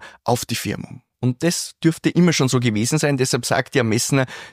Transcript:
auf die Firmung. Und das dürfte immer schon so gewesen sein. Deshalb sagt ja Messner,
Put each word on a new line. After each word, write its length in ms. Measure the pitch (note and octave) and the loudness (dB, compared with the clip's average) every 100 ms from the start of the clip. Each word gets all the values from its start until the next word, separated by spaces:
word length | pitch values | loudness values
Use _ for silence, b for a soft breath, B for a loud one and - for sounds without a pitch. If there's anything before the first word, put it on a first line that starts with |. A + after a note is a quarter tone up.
| B B | B B
auf 240 | - A#2+ - | -2 -2 -2
die 80 | |
Firmung. 480 | A2+ - - - A#2 _ _ | -6 -4 -6 -8 -16 _ _
Und 200 | B2 B2 | -4 0
das 300 | E3 - - - | -2 -2 -6 -2
dürfte 240 | E3 D#3+ - | 0 0 0
immer 240 | - F3 | 4 4
schon 160 | D3+ C3 | 4 2
so 120 | B2+ | 2
gewesen 380 | B2 G#2+ A#2 D#3 | 2 0 0 0
sein. 200 | D3+ C#3 | 0 0
Deshalb 260 | B2+ A#2+ | 0 -2
sagt 300 | - A2+ - | 0 -2 0
ja 80 | C3+ | 0
Messner, 420 | A2+ A2 - C#3 C3 B B | 2 0 2 0 0 B B